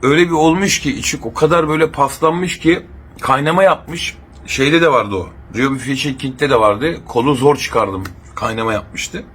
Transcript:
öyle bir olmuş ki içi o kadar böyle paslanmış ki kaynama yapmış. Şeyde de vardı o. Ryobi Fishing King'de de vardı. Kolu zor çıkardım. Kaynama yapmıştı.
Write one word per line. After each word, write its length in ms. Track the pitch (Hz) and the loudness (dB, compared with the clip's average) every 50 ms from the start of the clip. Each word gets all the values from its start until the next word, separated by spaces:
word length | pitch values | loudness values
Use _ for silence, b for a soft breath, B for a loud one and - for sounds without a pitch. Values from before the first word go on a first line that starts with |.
| - | 2
öyle 220 | 131 143 160 175 | 2 4 4 4
bir 60 | 175 | 2
olmuş 480 | 170 156 156 160 160 185 196 190 - - | 2 2 4 4 4 2 2 0 -2 -2
ki 120 | - 147 131 | -2 -4 -6
içi 240 | - - - - - - | -4 -6 -6 -6 -6 -8
o 100 | 113 - | -8 -2
kadar 360 | - 151 151 165 170 160 151 | 0 2 4 4 2 2 0
böyle 220 | 156 156 160 156 | 0 0 0 0
paslanmış 680 | - - 139 135 - - - 160 160 175 185 180 - - | 2 0 -2 -2 0 0 0 0 0 0 -4 -4 -6 -2
ki 200 | - 160 170 - - - - - - - - - | 0 2 2 2 -2 -12 -20 -20 -20 -20 -18 -10
kaynama 420 | - 131 135 135 143 156 165 180 190 | -2 0 0 0 2 0 2 4 4
yapmış. 540 | 190 165 - - - 160 170 - - - - - - - - - | 4 4 2 -4 -12 -10 -8 -8 -8 -10 -12 -20 -20 -20 -20 -14
Şeyde 360 | - - - 135 139 151 165 | -10 -2 0 0 2 4 4
de 100 | 165 160 | 4 4
vardı 240 | 139 120 107 101 101 | 4 2 2 0 -4
o. 140 | 95 90 - - - - - - 107 | -4 -6 -6 -12 -20 -20 -12 -4 -2
Ryobi 200 | 123 139 135 131 | 0 0 -2 -2
Fishing 420 | 117 131 139 131 - 147 131 131 | -4 -6 -6 -4 -4 -6 -6 -6
King'de 300 | - 135 131 - 147 139 | -8 -10 -4 -2 0 2
de 100 | 135 117 | 2 4
vardı. 380 | 110 107 104 101 131 160 165 160 - | 4 4 2 2 -2 -4 -4 -6 -10
Kolu 300 | - - 123 117 139 147 | -4 -2 0 2 2 2
zor 200 | 127 131 143 147 | 4 4 2 2
çıkardım. 480 | 139 - - - 120 110 101 95 92 92 92 - - - - - | 2 -2 -2 -2 0 0 0 -4 -6 -8 -10 -12 -16 -20 -16 -12
Kaynama 380 | - 107 113 113 110 113 113 110 | -6 -6 -6 -4 -4 -4 -2 -2
yapmıştı. 500 | 104 - - - - - - - 170 - - - | -4 -6 -8 -12 -10 -10 -10 -10 -12 -12 -14 -20